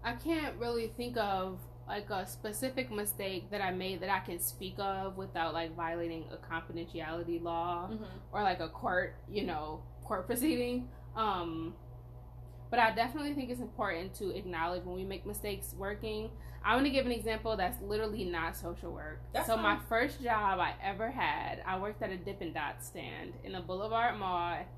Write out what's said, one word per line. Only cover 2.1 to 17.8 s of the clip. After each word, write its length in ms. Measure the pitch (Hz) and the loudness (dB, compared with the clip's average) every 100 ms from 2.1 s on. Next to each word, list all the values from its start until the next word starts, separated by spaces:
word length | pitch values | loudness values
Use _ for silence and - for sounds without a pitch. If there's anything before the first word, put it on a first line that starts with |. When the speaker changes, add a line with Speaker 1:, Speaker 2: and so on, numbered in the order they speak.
| 202 190 | -2 -2
Speaker 1:
specific 640 | - 214 214 262 254 247 | -6 -4 -2 -2 0 -2
mistake 640 | 214 208 - 196 190 - | -2 -2 -2 -2 -2 -2
that 100 | 202 | 0
I 100 | 196 | 0
made 280 | 185 185 190 | 0 -2 -2
that 100 | 185 | 0
I 100 | 190 | 0
can 200 | 190 175 | 0 -2
speak 360 | - - 185 185 | -2 -4 -6 -2
of 380 | 196 196 196 185 | -2 0 -2 -4
without, 360 | 190 175 165 | -4 0 0
like, 220 | 160 165 165 | 0 -2 -2
violating 540 | 165 170 170 165 156 | -2 0 -2 -4 -8
a 60 | 160 | -10
confidentiality 1040 | - 165 165 170 170 165 156 165 170 170 | -4 -4 -4 -6 -6 -4 -4 -4 -2 -2
law 480 | 170 165 170 175 180 | 0 0 0 0 -2
Speaker 2:
Mm-hmm. 140 | 220 208 - - | -6 -6 -10 -6
Speaker 1:
or, 120 | 202 | 2
like, 180 | 202 180 | 2 2
a 80 | 160 | -2
court, 480 | - - 180 185 - - | -2 2 2 2 -4 -4
you 160 | 202 | -2
know, 400 | 185 156 151 160 - - - | 0 0 -2 -6 -8 -12 -2
court 200 | 202 185 | -2 0
proceeding. 640 | 240 311 247 247 247 247 - - - | 2 4 4 2 0 -2 -10 -10 0
Um, 580 | 220 185 170 160 165 - - - - - - - - - - | 2 2 0 -2 -4 -6 -12 -14 -14 -14 -14 -14 -14 -12 0
but 100 | 240 | 6
I 120 | 226 | 6
definitely 420 | 208 240 311 294 | 6 2 2 -2
think 160 | 294 247 | -2 -2
it's 100 | 247 | -2
important 540 | 214 - 202 165 190 - | -4 0 0 0 -2 -4
to 140 | 196 | -2
acknowledge 560 | 190 185 170 170 180 180 | -2 -4 0 0 0 -2
when 100 | 180 | -4
we 80 | |
make 220 | 190 190 196 | -4 -4 -6
mistakes 480 | 208 208 190 - - | -4 -4 -4 -6 -4
working. 540 | 196 208 220 214 220 - - - | -4 -2 -4 -4 -4 -8 -12 0
I 120 | 196 240 | 6 8
wanna 140 | 285 | 8
give 160 | 269 247 | 6 4
an 60 | |
example 460 | 233 226 220 226 214 | 2 2 0 2 2
that's 240 | 180 - | 2 0